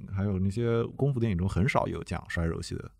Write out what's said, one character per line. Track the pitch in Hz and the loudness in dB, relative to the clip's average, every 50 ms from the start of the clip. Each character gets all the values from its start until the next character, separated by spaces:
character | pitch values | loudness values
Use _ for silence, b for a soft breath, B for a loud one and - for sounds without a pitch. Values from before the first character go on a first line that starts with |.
| - - 95 | -8 -6 -4
还 | 92 98 | -2 0
有 | 104 95 92 | 0 0 0
那 | 95 98 | 0 0
些 | 98 120 117 117 117 117 117 - - | 0 0 0 2 2 2 0 -2 -2
功 | - 131 143 135 | 0 0 2 2
夫 | 120 | 2
电 | 117 113 | 2 2
影 | 95 | 2
中 | 85 90 | 2 2
很 | 95 - 82 87 | 2 2 2 4
少 | - - - - | 4 4 2 2
有 | - 82 82 85 | 0 -2 -4 -6
讲 | - 87 78 - | -6 -6 -6 -6
摔 | - - 87 82 | -4 -2 0 0
柔 | 82 - - | 0 0 -2
系 | 87 - 90 | -4 -6 -6
的 | - - - - - | -8 -8 -10 -16 -20